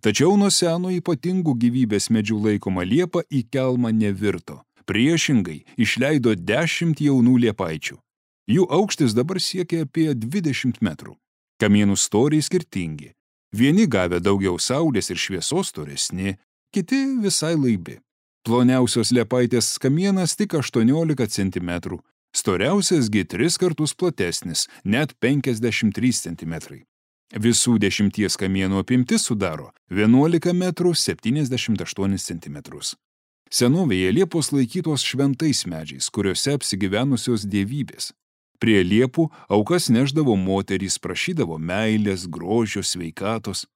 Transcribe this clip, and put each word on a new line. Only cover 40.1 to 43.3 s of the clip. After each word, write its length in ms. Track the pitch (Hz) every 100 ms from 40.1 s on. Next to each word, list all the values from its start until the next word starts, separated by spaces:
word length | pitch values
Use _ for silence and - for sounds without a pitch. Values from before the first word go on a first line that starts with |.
| 143 143 104
moterys, 600 | 92 98 95 95 95 -
prašydavo 560 | - 90 - 87 85 80
meilės, 720 | 82 92 110 110 104 92 90
grožio, 540 | 80 85 113 110 101
sveikatos. 800 | 90 90 82 - 98